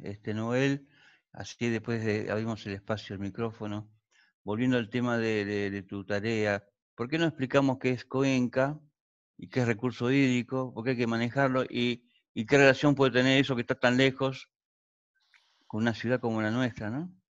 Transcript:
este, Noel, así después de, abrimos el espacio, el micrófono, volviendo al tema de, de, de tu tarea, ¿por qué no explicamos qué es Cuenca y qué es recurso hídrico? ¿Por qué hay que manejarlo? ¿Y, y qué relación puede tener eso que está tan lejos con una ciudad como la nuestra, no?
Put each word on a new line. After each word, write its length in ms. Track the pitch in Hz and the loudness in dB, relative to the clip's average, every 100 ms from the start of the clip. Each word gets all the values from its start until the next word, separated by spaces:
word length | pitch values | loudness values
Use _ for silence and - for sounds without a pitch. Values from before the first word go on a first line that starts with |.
este, 300 | - 104 110 | -14 -10 -6
Noel, 560 | 107 113 123 139 139 - _ _ _ _ | -4 -2 0 0 -2 -8 _ _ _ _
así 380 | - 104 - 120 | -16 -16 -6 -2
después 340 | 110 113 113 | -2 -4 -4
de, 260 | 110 104 98 | -2 -2 -2
abrimos 360 | 107 113 110 104 | -4 -4 -6 -8
el 80 | |
espacio, 400 | 98 - 107 - | -8 -6 -6 -6
el 80 | 98 | -8
micrófono, 680 | 98 101 117 110 107 104 107 _ _ _ _ _ | -8 -6 -8 -8 -10 -10 -10 _ _ _ _ _
volviendo 320 | 95 107 127 123 | -6 -2 0 0
al 120 | 104 | -2
tema 280 | 123 123 117 | -4 -2 0
de, 280 | 113 107 101 | 0 -2 -2
de, 260 | 104 101 | -4 -4
de 100 | 101 | -6
tu 220 | 90 101 95 | -8 -10 -6
tarea, 600 | 104 110 110 104 101 - _ _ - | -4 -2 0 0 -2 -6 _ _ -10
¿por 120 | 123 | -4
qué 100 | 160 | 0
no 100 | 165 | 0
explicamos 500 | 156 127 139 135 131 | -2 0 2 2 0
qué 120 | 127 | -2
es 120 | 123 | -4
Cuenca 760 | - 131 135 131 123 131 139 151 - _ _ _ _ - | -4 -2 0 2 0 0 -2 -4 -14 _ _ _ _ -20
y 100 | - | -6
qué 140 | 131 | 0
es 60 | 117 | 0
recurso 440 | 107 123 113 120 | 0 -4 -2 0
hídrico? 600 | 139 135 123 117 131 127 | 2 4 2 -2 -6 -6
¿Por 100 | - | -6
qué 80 | 117 | -4
hay 60 | 120 | -2
que 100 | 117 | 0
manejarlo? 560 | 117 117 131 139 127 | 0 0 2 2 2
¿Y, 400 | - 123 120 120 _ _ _ | -2 -2 -2 -2 _ _ _
y 120 | - 110 | -8 4
qué 120 | 139 | 8
relación 360 | 139 127 147 | 8 8 4
puede 200 | 135 135 | 6 4
tener 260 | 123 131 135 | 4 4 4
eso 160 | 135 120 | 2 0
que 60 | |
está 140 | 117 127 | -2 0
tan 200 | 123 123 | 2 4
lejos 540 | 135 131 135 131 - _ _ _ _ _ _ _ _ _ _ _ - | 2 2 -2 -4 -14 _ _ _ _ _ _ _ _ _ _ _ -10
con 160 | 107 | -2
una 120 | 117 | -2
ciudad 260 | 110 113 127 | 0 -2 -2
como 220 | 117 110 | -2 -2
la 100 | 107 | -2
nuestra, 380 | 120 123 - 107 | -2 -4 -4 -8
no? 240 | 127 180 - _ | -8 -8 -14 _